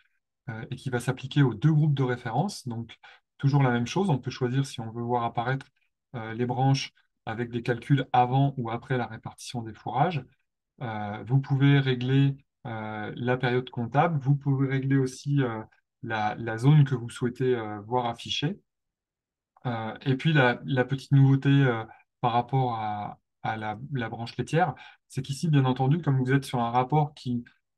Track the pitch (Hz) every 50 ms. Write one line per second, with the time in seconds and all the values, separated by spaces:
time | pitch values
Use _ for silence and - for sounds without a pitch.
0 | _ _ _ _ _ _ _ _ - - 110 110 117 - 123 - - 139 127 120
1 | - - 127 - - 131 - 147 143 123 113 101 - 156 160 151 156 156 139 139
2 | 135 123 123 120 - 113 113 131 180 208 - - - 120 113 117 117 - - _
3 | _ - - _ _ _ _ - - 139 135 143 135 127 120 120 120 117 - 170
4 | 202 190 143 117 - 131 127 - 127 120 123 139 139 135 - - 113 113 110 120
5 | 120 120 123 120 117 117 - 120 117 123 135 135 - _ _ _ _ _ _ _
6 | _ _ - 120 110 110 110 113 123 123 123 123 131 135 139 139 - - _ _
7 | _ _ _ _ - 117 110 110 120 117 117 120 117 - 120 117 - - 143 131
8 | 135 - - 123 123 120 127 135 139 139 135 139 120 113 113 113 - - 135 127
9 | 117 107 113 - - - - - - - - 123 113 110 107 - - 107 110 127
10 | 151 180 175 139 - - _ _ _ _ _ _ _ _ _ - - 113 110 107
11 | 104 104 104 104 98 107 131 135 135 - 143 131 139 143 143 143 135 131 127 120
12 | 123 127 135 139 139 139 135 - _ _ _ _ - 123 113 110 110 107 107 107
13 | 107 101 - - 117 123 127 127 127 123 123 127 127 - - 123 117 113 - 143
14 | 160 175 165 143 117 135 143 139 - 143 135 131 139 131 135 135 131 135 139 135
15 | 131 127 - - - 143 143 139 131 120 113 110 110 - _ _ _ _ _ -
16 | - 117 113 107 107 107 107 - 113 117 110 110 117 143 151 151 139 - 135 113
17 | 117 120 - - 127 120 120 - 131 127 123 117 110 107 107 104 104 107 120 127
18 | 120 117 117 - - 107 - - - 156 208 - _ _ _ _ _ _ _ _
19 | _ _ _ _ _ _ _ _ _ _ _ _ - 127 117 113 110 110 110 -
20 | - 139 131 - - 165 160 147 127 123 120 - - - 143 127 123 - 139 135
21 | - - 143 139 135 135 135 135 135 143 139 139 139 127 117 113 110 - - -
22 | _ _ _ - - 120 117 120 120 - 135 135 131 123 117 110 110 107 104 104
23 | 101 101 - _ _ _ _ _ - - 110 110 110 107 107 107 135 139 143 127
24 | 117 113 - 107 117 117 - - 127 - 147 165 180 147 - - - - - _
25 | _ _ - 135 135 - 139 - - 165 147 139 131 127 127 131 135 127 151 175
26 | 160 147 135 131 127 123 135 139 135 - - 123 117 117 117 127 127 127 151 156
27 | 147 147 - - - 127 123 120 120 - _ _ _ _ _